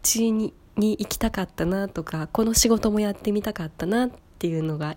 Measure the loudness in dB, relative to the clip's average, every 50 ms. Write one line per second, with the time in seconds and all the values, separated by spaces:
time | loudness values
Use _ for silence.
0 | -2 0 2 2 2 2 2 0 -2 -4 -6 -10 -20 -8 -2 0 2 2 2 0
1 | -4 -6 -4 -2 -2 -2 -2 -2 -6 -6 -4 -4 -2 -2 0 -2 -4 -4 -6 -8
2 | -8 -6 -6 -6 -6 -4 0 0 2 2 4 6 6 6 6 4 2 2 2 2
3 | 0 -2 -2 -4 -2 -2 -2 0 -2 -4 -6 -6 -8 -8 -8 -6 -2 0 0 2
4 | 0 0 -4 -8 -20 -20 -10 -4 -4 -2 0 0 -2 -2 -2 -4 -4 -6 -2